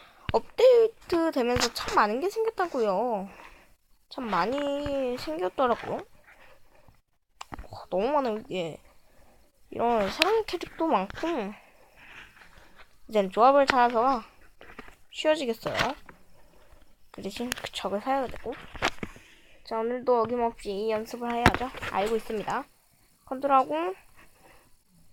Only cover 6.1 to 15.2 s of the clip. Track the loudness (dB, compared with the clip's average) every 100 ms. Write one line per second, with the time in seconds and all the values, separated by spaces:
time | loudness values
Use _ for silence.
6.1 | -20 -20 -20 -20 -20 -20 -20 -20 -20 _
7.1 | _ _ _ -18 -16 -16 -18 -6 -2 0
8.1 | 0 0 -4 -6 -6 -6 -8 -16 -20 -20
9.1 | -20 -20 -20 -20 _ -12 -2 0 2 0
10.1 | 2 4 4 0 -6 -8 -4 0 0 0
11.1 | -4 -4 -2 -4 -10 -18 -20 -20 -20 -20
12.1 | -20 -20 -20 -20 -20 -20 -20 -20 -20 -2
13.1 | 0 2 6 8 8 6 4 4 4 2
14.1 | 0 -4 -16 -20 -20 -20 -20 -20 -20 -16
15.1 | -4